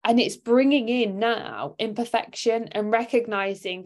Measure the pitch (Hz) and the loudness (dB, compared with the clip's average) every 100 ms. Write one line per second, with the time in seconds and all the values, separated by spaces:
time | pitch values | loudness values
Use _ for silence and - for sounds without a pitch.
0 | 214 240 220 - - 240 269 285 226 247 | 4 4 2 -2 2 4 6 4 2 0
1 | 214 190 226 233 - 110 143 - 220 208 | 0 0 0 0 -4 -8 -8 -6 -6 -4
2 | 233 226 - - 233 226 233 208 208 226 | -4 -4 -4 -4 0 0 -4 -6 0 0
3 | 240 247 233 202 196 196 190 185 | 0 -2 -2 -4 -4 -6 -8 -10